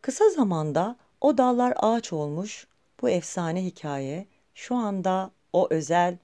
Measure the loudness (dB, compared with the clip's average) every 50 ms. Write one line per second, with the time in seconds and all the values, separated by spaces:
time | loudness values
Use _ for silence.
0 | -6 -6 0 4 4 4 6 4 2 2 2 0 0 0 0 0 0 0 -4 _
1 | _ _ _ _ 2 2 4 4 4 4 4 2 2 0 0 2 2 2 2 0
2 | -2 -4 -6 -4 -4 -4 -4 -6 -8 -8 -12 -16 -20 _ _ _ _ _ _ -4
3 | -2 0 0 0 -4 -4 -6 -4 -4 -2 -2 -4 -4 -6 -8 -8 -8 -8 -6 -6
4 | -6 -6 -8 -10 -10 _ _ _ _ _ _ -20 -8 -4 -4 -2 -2 -2 -4 -2
5 | -2 0 0 -2 -2 -6 _ _ _ _ 0 0 2 2 0 -2 0 2 2 2
6 | 2 2 0 -6